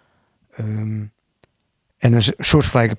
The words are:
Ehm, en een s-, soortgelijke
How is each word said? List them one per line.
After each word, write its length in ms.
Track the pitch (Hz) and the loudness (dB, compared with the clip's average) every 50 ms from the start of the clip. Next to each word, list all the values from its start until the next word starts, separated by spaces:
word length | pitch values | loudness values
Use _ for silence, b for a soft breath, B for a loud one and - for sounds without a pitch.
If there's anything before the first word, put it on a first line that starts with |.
| b b b b b b b b b _ _ | b b b b b b b b b _ _
Ehm, 440 | - 110 107 107 107 107 107 110 107 104 104 _ _ _ _ _ _ _ _ _ _ _ _ _ _ _ _ _ - | -12 -8 -8 -6 -6 -6 -6 -8 -8 -10 -12 _ _ _ _ _ _ _ _ _ _ _ _ _ _ _ _ _ 0
en 140 | - 120 117 | 2 2 4
een 100 | 117 101 | 4 2
s-, 100 | - - - | 0 -2 -2
soortgelijke 580 | - - - 151 131 - - 127 113 110 107 | -2 2 2 2 2 2 0 0 0 0 -2